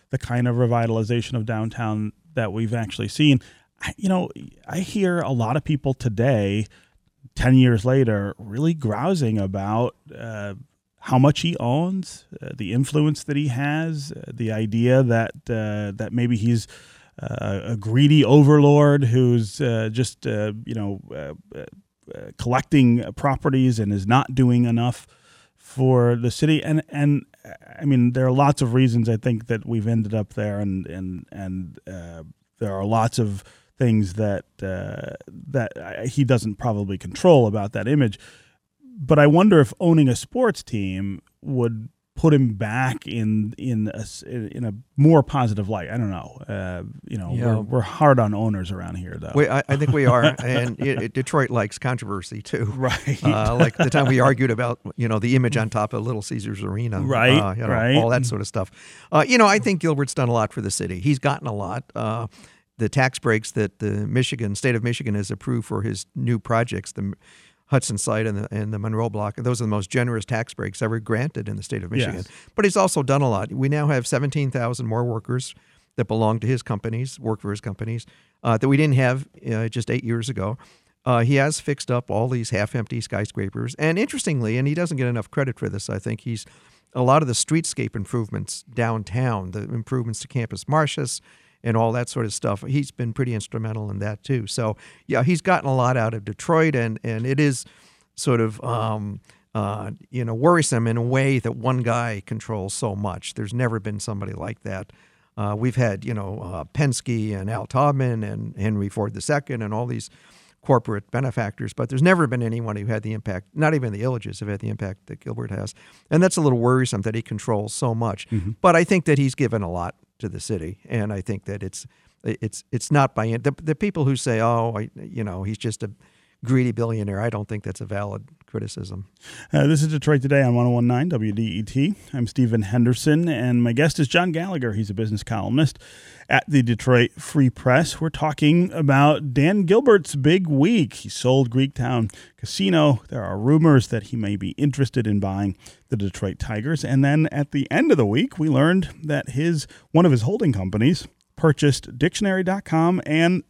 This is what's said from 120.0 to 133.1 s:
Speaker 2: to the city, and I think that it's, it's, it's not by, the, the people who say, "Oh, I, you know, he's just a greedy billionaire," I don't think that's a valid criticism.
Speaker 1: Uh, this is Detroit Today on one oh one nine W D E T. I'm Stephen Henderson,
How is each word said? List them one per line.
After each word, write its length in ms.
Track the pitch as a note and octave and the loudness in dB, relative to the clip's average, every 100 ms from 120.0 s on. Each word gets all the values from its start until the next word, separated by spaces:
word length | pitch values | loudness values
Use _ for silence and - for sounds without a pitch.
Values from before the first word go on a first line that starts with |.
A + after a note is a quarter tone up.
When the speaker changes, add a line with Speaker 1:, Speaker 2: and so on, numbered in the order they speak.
| _ _ | _ _
Speaker 2:
to 100 | G#2+ | -10
the 100 | F#2+ | -10
city, 380 | - G#2 D#2+ G2 - | -6 -6 -6 -12 -8
and 240 | A#2 G#2 | -4 -4
I 80 | G2+ | -4
think 260 | - G2 - | -6 -8 -8
that 180 | G2+ | -10
it's, 220 | F#2+ - - _ _ _ | -10 -12 -16 _ _ _
it's, 400 | - A2 A2 - - | -8 -6 -6 -8 -8
it's 200 | A#2+ - | -8 0
not 220 | D3 C3+ | 2 2
by, 220 | - A2 A2+ | 0 -2 -2
the, 180 | A#2 C3+ | -2 -4
the 140 | D#3 D3+ | -4 -4
people 300 | G#3 F3+ C#3 | -2 0 0
who 100 | C3 | 0
say, 240 | - A2+ | 0 0
"Oh, 340 | A2+ A#2 A#2 G#2+ | 2 2 0 -4
I, 120 | G#2+ - | -8 -10
you 280 | G#2+ - | -12 -8
know, 200 | G#2 F2+ | -6 -6
he's 140 | F#2+ A2 | -6 -6
just 260 | A#2 G#2 | -6 -6
a 80 | G#2+ G2+ _ _ _ _ A#2 | -10 -14 _ _ _ _ 0
greedy 260 | C3 B2 | 2 2
billionaire," 480 | A#2 A#2 A2+ G2+ G2 | 0 -2 -2 -4 -2
I 100 | A2+ | -4
don't 200 | G#2+ G#2 | -4 -6
think 140 | G#2+ G2+ | -8 -8
that's 160 | F#2+ | -10
a 40 | G2+ | -8
valid 440 | G2+ G2+ G#2 G#2 _ _ | -6 -6 -8 -12 _ _
criticism. 640 | A2 G#2 - F#2+ G2 G2 _ - - - | -8 -8 -10 -10 -12 -14 _ -20 -20 -4
Speaker 1:
Uh, 140 | D3 C#3+ | 2 4
this 140 | D#3 | 4
is 80 | D#3 | 2
Detroit 320 | D3+ C#3+ D3 | 0 2 2
Today 220 | C3+ C#3 | 4 2
on 120 | C3 A#2+ | 4 4
one 120 | A#2+ | 2
oh 20 | |
one 180 | A#2+ A#2+ | 2 2
nine 220 | B2 E3 | 2 0
W 240 | C#3+ G#2+ | -2 -2
D 100 | G2+ | -2
E 200 | A2+ F2+ | -2 -4
T. 320 | G#2+ C3 D3+ G3+ - | -4 0 0 -2 -8
I'm 140 | C#3 A#2 | -4 -2
Stephen 340 | - A#2+ A2+ | 2 2 2
Henderson, 680 | G2 A#2+ A#2+ B2 D#3 | 2 2 2 2 2